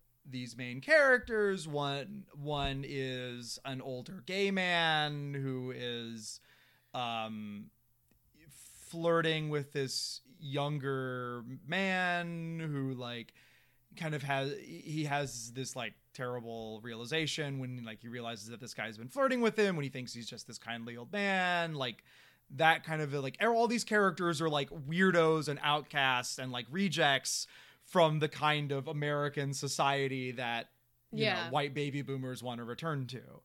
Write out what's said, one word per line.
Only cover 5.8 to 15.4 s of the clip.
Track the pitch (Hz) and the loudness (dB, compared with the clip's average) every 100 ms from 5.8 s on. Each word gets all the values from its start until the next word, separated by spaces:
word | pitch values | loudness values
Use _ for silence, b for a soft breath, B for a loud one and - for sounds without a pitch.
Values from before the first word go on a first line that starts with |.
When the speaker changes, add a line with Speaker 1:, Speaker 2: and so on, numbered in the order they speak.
| 123 120 117 113 107 - b b b b b | -6 -6 -8 -10 -12 -14 b b b b b
Speaker 1:
um, | 131 120 113 110 107 107 104 - _ _ _ _ _ _ _ 160 - - - - | -4 -2 -2 -4 -6 -8 -10 -14 _ _ _ _ _ _ _ -20 -20 -20 -20 -10
flirting | 170 170 165 160 156 151 | 0 4 4 4 2 0
with | 147 139 | -2 -2
this | 147 131 - - - - - | -2 -2 -2 -6 -8 -14 -14
younger | 147 143 143 151 135 135 131 127 123 120 117 131 135 | -6 -2 0 -2 -2 -2 -2 -4 -6 -8 -10 -12 -6
man | 180 190 185 180 175 170 170 165 165 | -2 0 0 0 0 -2 -6 -6 -4
who, | 160 143 135 | -2 -2 -2
like, | 127 120 120 113 - b b b b _ - | -4 -6 -8 -10 -16 b b b b _ -8
kind | 160 151 | -4 -2
of | |
has, | 139 135 135 - | 0 0 0 -4
he | - 165 - 156 147 | -10 -12 -6 -2 0
has | 143 139 117 | 0 -2 -6